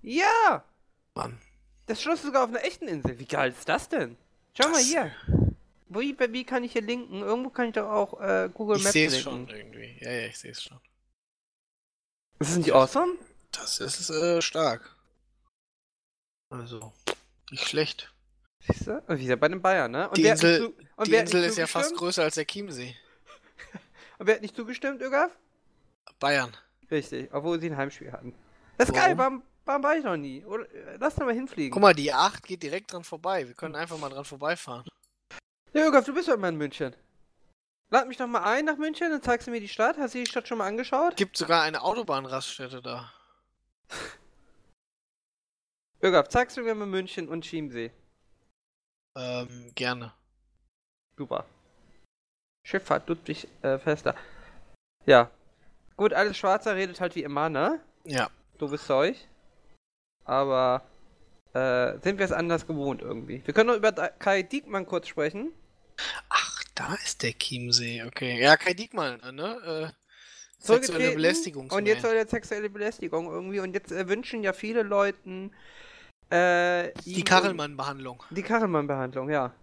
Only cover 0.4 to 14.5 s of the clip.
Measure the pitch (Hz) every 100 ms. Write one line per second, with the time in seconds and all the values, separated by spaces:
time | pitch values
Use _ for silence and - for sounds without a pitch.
0.4 | 427 233 - _ _ _ _ - 117 120
1.4 | - _ _ _ - 214 302 330 285 262
2.4 | 247 233 277 - 302 160 131 120 135 147
3.4 | 131 123 - 165 - 302 131 120 _ _
4.4 | _ - 285 320 254 320 180 - - -
5.4 | - - - _ _ 190 277 269 247 233
6.4 | 247 254 240 233 214 247 240 190 202 233
7.4 | 262 247 240 220 208 214 202 - 196 190
8.4 | 185 - 214 208 98 147 156 131 135 127
9.4 | 127 - 107 117 113 - 117 123 110 -
10.4 | - 120 - 131 _ _ _ _ _ _
11.4 | _ _ _ _ _ _ _ _ _ _
12.4 | 147 175 160 139 131 - 359 359 - -
13.4 | _ - - - - - 180 156 170 170
14.4 | 160